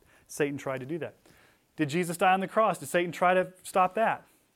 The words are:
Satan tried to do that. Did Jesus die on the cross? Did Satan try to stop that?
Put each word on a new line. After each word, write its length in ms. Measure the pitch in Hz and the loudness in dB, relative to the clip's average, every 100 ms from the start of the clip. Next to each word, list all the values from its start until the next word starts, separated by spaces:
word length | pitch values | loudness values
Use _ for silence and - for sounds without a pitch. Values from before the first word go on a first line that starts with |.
| _ _ _ | _ _ _
Satan 300 | - 147 139 | -2 -2 -2
tried 220 | 139 131 | -6 -6
to 60 | 127 | -6
do 120 | 165 | -8
that. 160 | 120 - _ _ _ _ _ - | -8 -12 _ _ _ _ _ -4
Did 140 | 151 | -2
Jesus 280 | 165 170 165 | 0 -2 2
die 160 | 190 | 2
on 60 | 190 | 2
the 80 | 190 | 0
cross? 300 | 214 220 170 | 0 0 0
Did 80 | 139 | -2
Satan 240 | 175 175 | -2 -2
try 220 | - 180 | 0 2
to 200 | 185 180 - | 4 0 -6
stop 320 | - 196 180 214 | -2 2 2 2
that? 300 | 220 131 - _ _ | 0 -2 -8 _ _